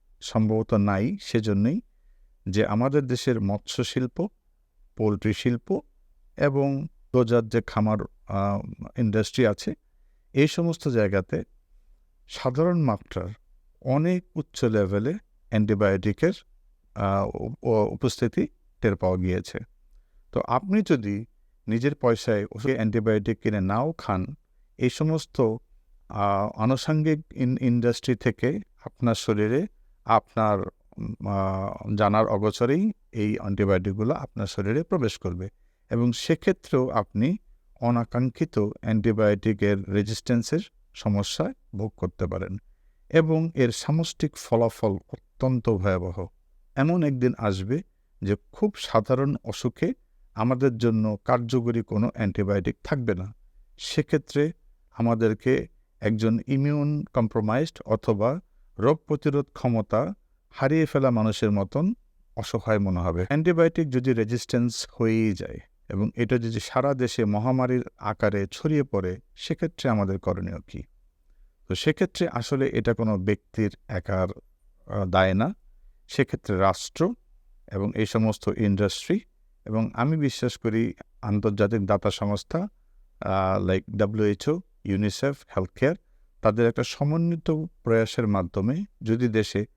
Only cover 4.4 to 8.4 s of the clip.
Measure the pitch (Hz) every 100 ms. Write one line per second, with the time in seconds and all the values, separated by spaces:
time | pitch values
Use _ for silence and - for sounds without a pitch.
4.4 | _ _ _ _ _ - 110 101 107 104
5.4 | 127 120 - 190 - _ _ _ _ -
6.4 | 147 139 139 139 151 - - 127 117 120
7.4 | 110 117 - - 107 107 - - - 98